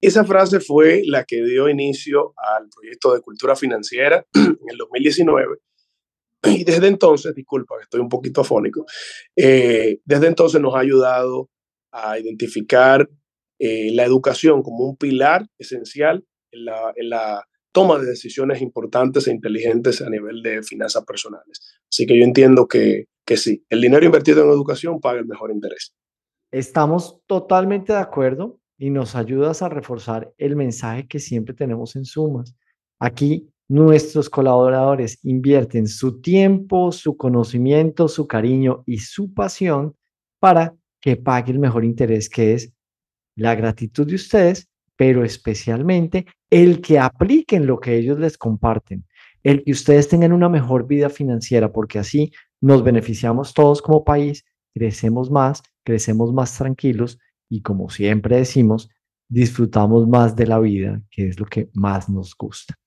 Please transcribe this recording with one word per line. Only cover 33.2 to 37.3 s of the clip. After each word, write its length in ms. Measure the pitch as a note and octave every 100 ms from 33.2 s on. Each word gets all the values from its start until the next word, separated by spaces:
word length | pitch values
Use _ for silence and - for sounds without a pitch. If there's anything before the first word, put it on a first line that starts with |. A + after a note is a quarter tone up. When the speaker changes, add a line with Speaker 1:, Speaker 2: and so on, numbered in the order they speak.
| C#3+ D#3 - _ _
Speaker 2:
nuestros 600 | C#3 D#3 D#3 D#3 D#3 D3
colaboradores 880 | - C3 B2 B2+ C3 C3+ C#3 A#2 -
invierten 640 | C3+ C3 C3 C#3+ A#2 A#2+ A2
su 340 | - C3 A#2+
tiempo, 680 | E3+ F#3+ G3 G3 G3 F#3 F3+
su 240 | F3 D#3+ D3
conocimiento, 880 | C3